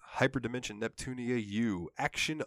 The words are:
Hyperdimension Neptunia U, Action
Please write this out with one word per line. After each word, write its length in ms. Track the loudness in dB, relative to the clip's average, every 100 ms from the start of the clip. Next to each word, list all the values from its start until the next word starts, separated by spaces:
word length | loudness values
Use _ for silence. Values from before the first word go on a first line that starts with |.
| -12 2
Hyperdimension 640 | 4 4 -2 -4 -6 -4
Neptunia 600 | -4 -4 -6 -4 0 0
U, 460 | 0 2 2 2 -2 -2
Action 440 | -2 0 -2 0